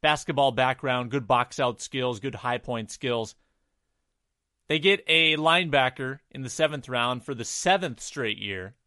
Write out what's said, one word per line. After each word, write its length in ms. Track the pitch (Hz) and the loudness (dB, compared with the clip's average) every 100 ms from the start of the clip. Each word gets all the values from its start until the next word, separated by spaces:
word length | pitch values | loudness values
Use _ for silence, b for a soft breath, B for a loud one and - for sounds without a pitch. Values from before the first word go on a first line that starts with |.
basketball 520 | 156 151 - 143 139 | 2 0 0 2 2
background, 580 | 120 127 127 139 127 120 | 4 0 0 -2 -2 -2
good 160 | 139 110 | -4 2
box 320 | 127 120 - | 0 0 -2
out 220 | 127 110 | -2 -2
skills, 400 | - 135 127 113 | -8 -4 -4 -4
good 160 | 135 107 | -8 -8
high 220 | 123 120 | -6 -6
point 300 | - 117 110 | -4 -8 -8
skills. 460 | - 131 120 110 - _ _ _ _ _ _ _ _ _ _ _ _ _ | -8 -4 -4 -4 -10 _ _ _ _ _ _ _ _ _ _ _ _ _
They 100 | 156 | 2
get 240 | 165 196 - | 4 2 4
a 280 | 160 160 156 | 4 6 4
linebacker 840 | 156 170 175 139 127 - 131 135 _ | 4 4 4 4 2 0 -8 -8 _
in 120 | - | -12
the 60 | 131 | -10
seventh 400 | - 156 147 123 | 0 0 0 -4
round 360 | 123 120 123 | -2 0 -2
for 100 | 113 | -6
the 100 | 123 | -8
seventh 560 | 113 - 175 185 170 117 | -8 -4 0 2 0 -8
straight 380 | - - 117 104 | -12 -6 -4 -4
year. 380 | 104 95 92 - | -6 -8 -10 -16